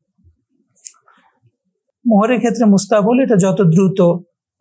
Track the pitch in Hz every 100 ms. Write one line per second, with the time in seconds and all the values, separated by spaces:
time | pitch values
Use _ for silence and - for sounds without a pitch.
0 | _ _ _ _ _ _ _ _ - -
1 | _ _ _ _ _ _ _ _ _ _
2 | 240 208 220 240 233 208 220 196 - 214
3 | 202 247 269 208 196 185 185 165 190 190
4 | 175 170 - _ _ _